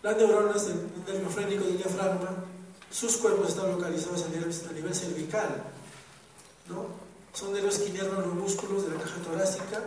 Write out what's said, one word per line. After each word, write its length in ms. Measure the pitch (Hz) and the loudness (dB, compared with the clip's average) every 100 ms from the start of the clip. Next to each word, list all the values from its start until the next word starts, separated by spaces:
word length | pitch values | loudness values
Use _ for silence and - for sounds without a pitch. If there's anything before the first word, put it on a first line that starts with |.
las 140 | 208 220 | 0 6
neuronas 480 | 214 208 208 202 185 | 8 8 6 2 0
del 200 | 170 - 175 190 | -2 -4 -8 -4
nervio 240 | 196 175 | -2 -2
frénico 340 | 202 196 196 | -2 0 2
del 140 | 180 180 | 2 2
diafragma, 680 | 190 190 190 180 185 - - - - - - | 0 2 2 2 -2 -4 -8 -12 -16 -18 -8
sus 260 | - 233 - | -2 0 4
cuerpos 320 | 220 190 - | 4 4 4
están 240 | 170 190 | 2 0
localizados 500 | 180 170 156 175 175 | 0 0 -2 -2 -2
a 40 | 165 | -2
nivel, 260 | 165 165 165 - | -2 -2 -4 -6
a 40 | |
nivel 220 | 156 175 | -6 -4
cervical, 680 | - 175 160 156 214 - 135 - - - - - - - - - - 175 | -2 -4 -4 -2 0 0 -4 -8 -14 -16 -18 -20 -20 -20 -20 -20 -20 -10
¿no? 400 | 185 - - - - - | -8 -8 -10 -16 -20 -14
Son 200 | - 196 | -8 -4
nervios 260 | 196 196 202 | 0 2 2
que 100 | 202 | 0
inervan 320 | 185 190 190 | 0 0 0
los 120 | 175 | 0
músculos 500 | 175 196 - 202 196 | 0 0 -2 0 0
de 100 | 175 | 0
la 60 | 160 | -2
caja 200 | 160 175 | -4 -6
torácica 580 | 165 165 190 190 190 214 | -4 0 2 0 -4 -6